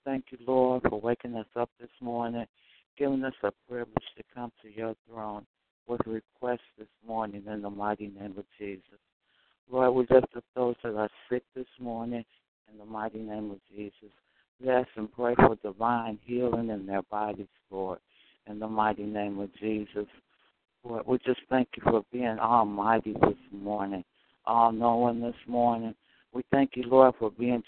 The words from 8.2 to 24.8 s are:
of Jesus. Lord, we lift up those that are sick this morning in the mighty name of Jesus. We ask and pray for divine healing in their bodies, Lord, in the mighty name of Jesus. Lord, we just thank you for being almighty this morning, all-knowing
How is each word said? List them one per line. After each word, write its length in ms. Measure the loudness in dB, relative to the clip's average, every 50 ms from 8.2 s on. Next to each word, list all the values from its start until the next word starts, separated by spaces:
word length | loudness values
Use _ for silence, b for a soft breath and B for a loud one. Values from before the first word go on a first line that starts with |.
| -14 -12 -12 -14
of 60 | -16 _ _ -14
Jesus. 240 | -12 -12 -12 -14 _ _ _ _ _ _ _ _ _ _ _ _ _ _ _ _ _ -4
Lord, 240 | 0 2 4 4 4
we 200 | 4 6 8 8
lift 200 | 8 8 6 -4
up 100 | -12 -14 _ -4
those 200 | -2 0 0 -2 -4
that 140 | -6 -6 -4
are 140 | -2 -4 -4 -6 -10 -8 -4
sick 140 | -4 -4 -4 _ -12
this 120 | -12 -12 -12 _ -12
morning 460 | -10 -8 -6 -6 -6 -6 -6 -8 -8 _ _ _ _ _ _ _ _ _
in 60 | -20 -20
the 60 | -16
mighty 320 | -12 -8 -6 -6 -6 -6 -8
name 320 | -10 -8 -8 -8 -8 -8
of 80 | -10 -12 _ _
Jesus. 400 | -12 -12 -12 -12 -12 _ -20 -20 _ _ _ _ _ _ _ _ _ -6
We 80 | -2 2
ask 180 | 2 2 0 -2 -6
and 160 | -8 -8 -8
pray 220 | -6 -2 -2 2 6
for 220 | 6 6 6 6 2
divine 560 | -8 -10 -6 -2 0 0 0 0 -2 -4 -8 -8 -8
healing 460 | -4 -2 0 0 0 0 0 -2 -4
in 160 | -4 -6 -6
their 160 | -4 -4 -4
bodies, 440 | -4 -4 -4 -4 -4 -4 -6 -8 -10 -14 _ _ _ -10
Lord, 280 | -8 -6 -6 -6 -6 -10 _ _ _ _ _ _ _ _ -16
in 120 | -14 -10 -8
the 100 | -8 -4
mighty 360 | 0 0 0 0 0 -2 -4
name 340 | -6 -4 -4 -4 -4 -6 -8
of 120 | -8 -10 -10 -8
Jesus. 460 | -6 -4 -4 -4 -4 -6 -8 -8 -8 -8 -12 -20 _ _ _ _ _ _ _ _ _ _ _ _ -12
Lord, 220 | -8 -8 -6 -2
we 120 | 0 0 0
just 220 | 0 0 -2 -2 -2 0
thank 200 | 2 2 2 0 -2
you 60 | -2 2
for 200 | 4 4 2 2 _
being 280 | -6 -4 -2 -2 -2 0
almighty 720 | 2 4 6 6 4 4 0 0 2 2 2 2 2 -2
this 260 | -4 -4 -4 -6 -6 -8 -12 -16
morning, 520 | -14 -10 -6 -6 -4 -4 -4 -4 -6 -8 -10 _ _ _ _ _ _ _ -4
all-knowing 720 | 0 4 4 4 4 4 4